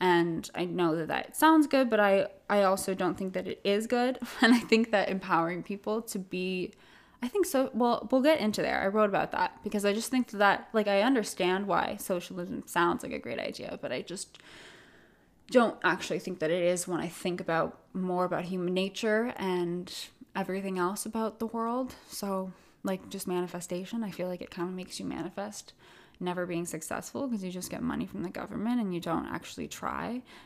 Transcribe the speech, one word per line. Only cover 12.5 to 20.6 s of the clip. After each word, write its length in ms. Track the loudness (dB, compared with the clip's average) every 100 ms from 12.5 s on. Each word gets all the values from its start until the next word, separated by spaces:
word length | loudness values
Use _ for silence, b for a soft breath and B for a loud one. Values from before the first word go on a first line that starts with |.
| -8 -4
sounds 360 | 2 2 2
like 120 | -4
a 40 | -8
great 220 | -6 -6
idea, 400 | -6 -6 -10 -8
but 120 | -6
I 80 | -6
just 380 | -6 -10 -12 -16 B B B B B B B B B _ 2
don't 300 | 4 4 2 0
actually 340 | 0 -2 -4
think 200 | -4 -4
that 120 | -2
it 120 | 2
is 220 | 2 0 -2
when 140 | -4
I 80 | -4
think 320 | -4 -4 -4
about 400 | -2 0 0 -6 _
more 320 | -6 -2 0 0
about 180 | -2
human 300 | -2 -4 0
nature 600 | 0 -2 -2 0 2 0 -2
and 520 | -2 0 -2 -4 -6 -12 -14 -18 -10 -6
everything 420 | -4 -4